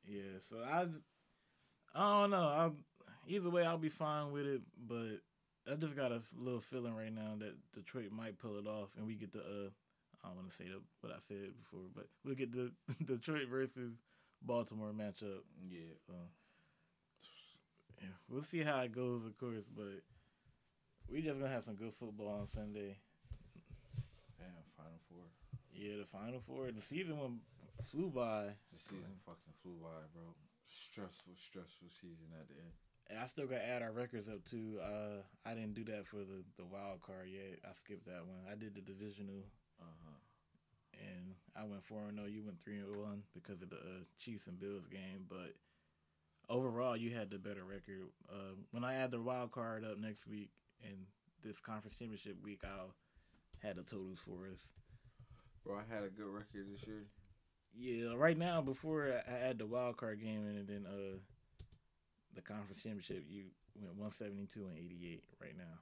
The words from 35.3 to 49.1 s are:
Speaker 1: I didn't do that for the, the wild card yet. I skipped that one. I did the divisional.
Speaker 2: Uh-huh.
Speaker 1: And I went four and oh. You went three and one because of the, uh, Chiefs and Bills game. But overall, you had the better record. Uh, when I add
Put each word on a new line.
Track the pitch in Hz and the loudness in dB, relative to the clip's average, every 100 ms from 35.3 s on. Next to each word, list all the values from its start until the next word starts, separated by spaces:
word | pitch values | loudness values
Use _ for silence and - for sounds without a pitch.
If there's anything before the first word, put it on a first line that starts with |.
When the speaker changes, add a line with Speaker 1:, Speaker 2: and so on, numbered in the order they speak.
| - | -10
Speaker 1:
I | 113 | -4
didn't | 113 110 | -2 0
do | 107 | -2
that | 110 107 95 | -2 -2 -2
for | 104 | -4
the, | 95 95 85 82 | -4 -4 -8 -10
the | |
wild | 90 98 101 92 | -8 -4 -4 -4
card | 82 95 92 | -6 -8 -6
yet. | 95 98 90 95 | -6 -6 -8 -10
I | |
skipped | - - 98 90 | -12 -8 -8 -6
that | 90 85 | -6 -6
one. | 92 92 | -8 -6
I | |
did | 107 110 | -6 -6
the | 101 | -8
divisional. | 95 98 104 101 98 98 98 - _ - | -10 -6 -6 -4 -6 -6 -8 -14 _ -18
Speaker 2:
Uh-huh. | 85 80 80 71 - - _ _ _ _ _ - | -16 -14 -14 -16 -20 -20 _ _ _ _ _ -12
Speaker 1:
And | 101 90 90 92 - - | -8 -8 -8 -10 -12 -8
I | |
went | 107 101 | -6 -6
four | - 107 104 | -6 -6 -4
and | 104 | -2
oh. | 104 | -2
You | 107 | -2
went | 107 87 | -4 -6
three | - 104 | -4 -4
and | 98 104 | -2 -2
one | 104 101 101 | -2 -2 -6
because | 90 - 95 | -12 -8 -8
of | 92 | -6
the, | 92 | -6
uh, | 92 92 87 - | -6 -8 -10 -10
Chiefs | - 107 - | -6 -6 -6
and | 90 | -4
Bills | 98 101 82 | -2 -2 -4
game. | 95 95 95 92 | -6 -6 -6 -6
But | 92 87 - _ _ _ _ _ _ _ _ - | -6 -6 -10 _ _ _ _ _ _ _ _ 4
overall, | 120 131 117 127 117 | 4 6 6 4 6
you | 117 | 4
had | 117 101 | 2 0
the | 98 | -2
better | 101 101 | -4 -4
record. | 92 98 90 95 90 - - | -4 -6 -6 -6 -6 -10 -10
Uh, | 101 98 95 - | -6 -6 -6 -4
when | 117 | 0
I | 127 | 2
add | 131 131 | 4 4